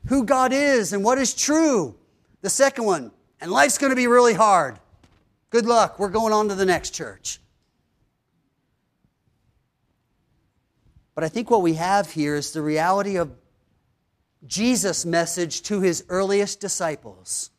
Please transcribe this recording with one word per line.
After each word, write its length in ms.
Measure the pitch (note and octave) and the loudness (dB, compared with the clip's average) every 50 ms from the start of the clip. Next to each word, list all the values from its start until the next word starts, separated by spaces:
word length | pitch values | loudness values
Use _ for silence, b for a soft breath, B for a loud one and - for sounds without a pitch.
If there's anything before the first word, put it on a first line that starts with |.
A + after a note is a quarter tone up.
| - | -2
who 160 | - B3+ C#4 A#3 | 0 0 0 2
God 280 | F#3+ C4+ C4 C4 B3+ C4 | 2 2 2 2 2 2
is 400 | C#4 D4 C#4+ C4+ A#3+ G3+ D3 G3+ | 0 2 2 2 2 0 -2 -4
and 100 | G3+ G3 | -2 0
what 140 | A3 B3+ | 0 2
is 160 | C4+ C4 - - | 2 0 -4 -4
true. 640 | - - B3+ D4 D#4+ E4 D4+ C4+ G#3 D#3+ A#2+ - _ _ _ _ _ _ _ _ _ | -4 -2 0 2 2 2 2 2 0 -2 -4 -10 _ _ _ _ _ _ _ _ _
The 80 | - F#3+ | -6 -6
second 340 | - - C4+ C#4 C4+ B3+ A#3 | 0 2 2 2 2 -2 -2
one, 280 | G#3 F#3 D3+ B2 - _ _ _ _ _ _ | 0 0 -2 -4 -10 _ _ _ _ _ _
and 100 | D#3 E3+ | -10 -2
life's 260 | G3 B3+ C#4+ C#4+ - | 2 4 4 4 2
gonna 180 | - C#4+ C4+ C4 | 0 0 0 0
be 120 | B3+ B3 | 2 2
really 260 | A#3+ A#3+ B3 B3 A#3+ G#3+ | 4 6 6 6 6 4
hard. 440 | E3+ A3 G#3 G3 F3 D3+ C3 A2+ - _ _ _ _ _ _ _ _ _ _ _ _ _ _ | 4 4 4 4 4 2 0 -6 -14 _ _ _ _ _ _ _ _ _ _ _ _ _ _
Good 160 | - A#3 G#3 | 0 0 2
luck. 320 | A#3 A#3+ A3+ G3+ D#3+ - | 4 4 4 4 2 0
We're 120 | - G3+ G3 | -6 -6 -2
going 240 | F3+ A3 A3+ A3 G#3+ | -2 0 0 2 2
on 160 | G#3+ G#3+ G#3 | 2 2 0
to 60 | G3 | 0
the 100 | F#3 F#3+ | 0 2
next 260 | F#3 F3 D#3 - - | 2 0 0 -2 -8
church. 480 | - - D3+ A2 G2 - _ - - - _ _ _ _ _ _ _ _ _ _ _ _ _ _ _ _ _ _ _ _ _ _ _ _ _ _ _ _ _ _ _ _ _ _ _ _ _ _ _ _ _ _ _ _ _ _ _ _ _ _ _ _ _ _ _ _ _ _ _ _ _ _ _ _ _ _ _ _ _ _ _ - _ _ _ | -12 -12 -12 -14 -14 -14 _ -12 -12 -12 _ _ _ _ _ _ _ _ _ _ _ _ _ _ _ _ _ _ _ _ _ _ _ _ _ _ _ _ _ _ _ _ _ _ _ _ _ _ _ _ _ _ _ _ _ _ _ _ _ _ _ _ _ _ _ _ _ _ _ _ _ _ _ _ _ _ _ _ _ _ _ -20 _ _ _
But 80 | D3+ D#3+ | -6 -6
I 60 | D#3 | -4
think 200 | - A#3 A#3+ - | -4 -6 0 0
what 140 | A#3+ G#3+ F3+ | 0 2 2
we 100 | E3+ D#3+ | 0 0
have 380 | D#3 E3+ F#3 G3 G3+ G3+ - | 0 -2 0 0 0 0 -2
here 240 | - D#3+ D3 D3 D3 | -4 -4 -4 -2 -2
is 180 | D3 C#3 - - | -4 -6 -8 -8
the 80 | D#3 | -8
reality 560 | D3 D3+ D3+ D#3 D#3+ F3+ F#3+ G3+ G3 G3+ G3 | -4 -2 -2 0 0 0 0 0 -2 -2 -4
of 140 | F3+ E3 C#3+ B2 _ _ _ _ _ _ _ _ _ _ _ _ _ _ _ _ _ _ _ _ _ - | -4 -4 -6 -8 _ _ _ _ _ _ _ _ _ _ _ _ _ _ _ _ _ _ _ _ _ -16
Jesus' 600 | B2+ - F#3 A3 B3 B3+ G3+ F3 G3 D#3+ - - | -10 -6 -2 0 0 0 0 0 -2 -2 -2 -4
message 580 | E3+ E3 E3+ E3+ D#3+ - F3+ F3 D#3 - - - | 0 0 0 0 -2 -4 -4 -4 -4 -6 -10 -6
to 180 | - G#3 G3+ | -4 -4 0
his 240 | F#3+ F#3 E3 - - | 0 0 0 -2 -6
earliest 540 | - F3+ F#3 G3 G3 G3+ G3+ G3+ G3 - _ | -6 -4 -4 -2 0 0 0 0 -2 -6 _
disciples. 880 | G3+ F#3+ - - F3+ D#3+ D3 - - A2 F#2+ F2+ F#2 - - - - - _ | -8 -8 -6 -4 -4 -6 -6 -8 -14 -20 -20 -20 -14 -12 -10 -10 -10 -12 _